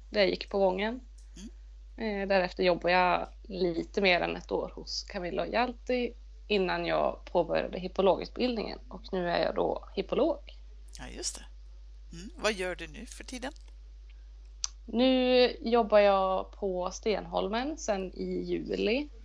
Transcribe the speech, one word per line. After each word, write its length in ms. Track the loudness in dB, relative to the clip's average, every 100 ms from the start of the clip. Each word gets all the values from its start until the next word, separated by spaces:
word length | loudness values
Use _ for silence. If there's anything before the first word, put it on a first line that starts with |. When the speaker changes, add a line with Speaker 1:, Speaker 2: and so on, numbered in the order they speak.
| -6
Speaker 1:
där 100 | 2
jag 100 | 2
gick 200 | 2 -2
på 80 | 2
Vången. 420 | 2 2 -2 -4 -10 -20 -18 -16 -16 -16 -18 -20 -16 -8
Speaker 2:
Mm. 260 | -4 -2
Speaker 1:
Eh, 60 | 2
därefter 340 | 2 2 2
jobbade 320 | 2 4 4
jag 340 | 4 6 2 0 -12
lite 580 | -10 -2 0 0 -4 2
mer 200 | 4 4
än 160 | 2 -4
ett 160 | -2
år 200 | -2 -2
hos 300 | -8 -10 -8
Camilla 380 | -8 -6 -4 -4
och 60 | -2
Hjalti 680 | 0 0 -2 -2 -2 -2 -6 -18 -12 -2
innan 400 | 0 2 0 0
jag 380 | 2 2 0
påbörjade 540 | -2 0 2 0 0 -4
hippologutbildningen, 1000 | -6 2 4 4 0 -2 -2 0 -4 -8 -12
och 240 | -14 -6
nu 180 | -4 0
är 140 | 0
jag 100 | 0
då 340 | 0 0 -2 -6
hippolog. 440 | -6 -2 2 2 0 -8 -18 -18 -18 -18 -16
Speaker 2:
Ja, 60 | -14 -10
just 200 | -8 -8
det. 80 | -14 -18 -18 -18 -18 -18 -16 -14
Mm. 140 | -14 -4
Vad 160 | -2
gör 220 | 0 -2
du 120 | -6 -10
nu 200 | -12 -14
för 180 | -14
tiden? 280 | -12 -10 -10 -10 -16 -18 -18 -18 -18 -18 -18 -18 -18 -8 -8 -8 -4
Speaker 1:
Nu 600 | 4 6 6 6 6 6 2
jobbar 380 | 2 4 6 8
jag 540 | 8 6 4 0 -4
på 380 | -6 -4 -2 -4
Stenholmen 880 | -2 0 0 0 -2 0 -2 -4 -4
sedan 340 | -2 -2 -4
i 280 | -6 -4 -4
juli, 640 | -2 -4 -2 -2 0 0 -2 -12